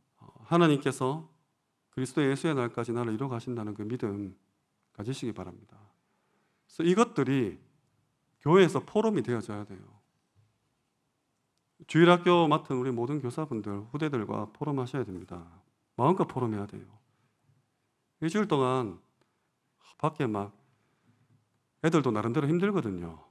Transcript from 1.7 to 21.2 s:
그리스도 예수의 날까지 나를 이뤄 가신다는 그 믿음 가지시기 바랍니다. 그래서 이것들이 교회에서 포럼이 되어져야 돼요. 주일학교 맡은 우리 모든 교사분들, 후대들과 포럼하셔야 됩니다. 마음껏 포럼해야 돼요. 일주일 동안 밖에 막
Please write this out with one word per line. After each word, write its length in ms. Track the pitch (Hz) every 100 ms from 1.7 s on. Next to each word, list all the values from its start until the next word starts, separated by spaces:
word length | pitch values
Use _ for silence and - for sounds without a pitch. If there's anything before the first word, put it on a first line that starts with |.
| _ _
그리스도 340 | - 131 -
예수의 300 | 139 139 165
날까지 400 | 139 120 117 117
나를 200 | 117 120
이뤄 140 | 110 135
가신다는 460 | 117 120 120 107
그 80 | 101
믿음 560 | 104 113 110 101 98 - _ _ _ _ _
가지시기 400 | - 107 135 120
바랍니다. 440 | 101 90 104 104 104 104 _ _ _ _ _ _ _ _
그래서 160 | -
이것들이 760 | 170 185 233 190 131 135 104 - _ _ _ _ _ _ _ _
교회에서 400 | 147 185 170 131
포럼이 420 | - 208 220 196
되어져야 420 | 113 120 104 104 104
돼요. 140 | 92 101 104 _ _ _ _ _ _ _ _ _ _ _ _ _ _ _ _ _ _ -
주일학교 600 | 156 170 175 175 175 165
맡은 300 | 151 156 131
우리 140 | 127
모든 280 | 120 120 151
교사분들, 680 | 123 123 156 117 104 101 107
후대들과 600 | 147 156 135 104 107 104
포럼하셔야 500 | - 147 139 123 143
됩니다. 420 | 107 90 87 87 85 87 _ _ _ -
마음껏 300 | 131 190 175
포럼해야 400 | - 123 104 104
돼요. 180 | 104 101 107 _ _ _ _ _ _ _ _ _ _ _ _
일주일 260 | 160 202 208
동안 520 | 147 127 131 113 87 _ _ _ _ _ _ _ _ _ -
밖에 300 | 151 147 127
막 280 | 104 101 - _ _ _ _ _ _